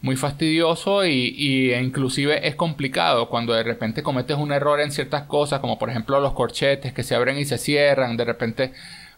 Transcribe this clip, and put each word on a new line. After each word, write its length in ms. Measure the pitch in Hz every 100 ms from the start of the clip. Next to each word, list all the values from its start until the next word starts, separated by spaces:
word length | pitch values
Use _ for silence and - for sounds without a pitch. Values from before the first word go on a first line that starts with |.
muy 140 | 131
fastidioso 880 | 131 147 139 160 160 165 165 - 202 185
y, 280 | 135 123 -
y, 360 | 143 131 131
e 100 | 123
inclusive 640 | 127 135 131 131 143 151 -
es 80 |
complicado 760 | 143 170 151 135 170 170 127 117
cuando 240 | 117 117
de 120 | 113
repente 400 | 113 113 113 110
cometes 320 | 151 131 127 143
un 160 | 147
error 280 | 143 143 147
en 120 | 147
ciertas 320 | 143 135 147
cosas, 340 | 143 147 147 139
como 180 | 123 113
por 140 | 113
ejemplo 300 | 120 110 139
los 140 | 139
corchetes 580 | - 120 - 139 139 131
que 100 | 123
se 140 | 120 120
abren 200 | 123 139
y 80 |
se 140 | 143 -
cierran, 580 | - 147 143 135 127 117
de 80 |
repente 480 | 117 113 117 113 131 - - - -